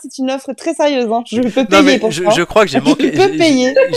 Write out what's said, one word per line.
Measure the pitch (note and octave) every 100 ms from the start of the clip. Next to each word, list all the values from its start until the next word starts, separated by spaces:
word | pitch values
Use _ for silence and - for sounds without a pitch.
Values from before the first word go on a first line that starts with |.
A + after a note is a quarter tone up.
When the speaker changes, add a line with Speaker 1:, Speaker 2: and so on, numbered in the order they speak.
Speaker 1:
c'est | C4+ -
une | C4
offre | C4+ C#4
très | B3+ E4
sérieuse, | D#4 D4 C4+ A#3
hein. | A#3 A#3+
Je | A3
peux | B3 C4
Speaker 2:
Non, | A3+
Speaker 1:
payer | D4
Speaker 2:
mais | C#4+ B3
Speaker 1:
pour | A3
Speaker 2:
je, | D3
Speaker 1:
ça. | F3+
Speaker 2:
je | E3+
crois | E3+ G#3+ G3+
que |
j'ai | -
Speaker 1:
<laughs> |
Je |
Speaker 2:
manqué, | - - C4+
Speaker 1:
peux | D#4 G4
Speaker 2:
j'ai, | D#4+
Speaker 1:
payer. | E4 C4 B3+ B4+ C5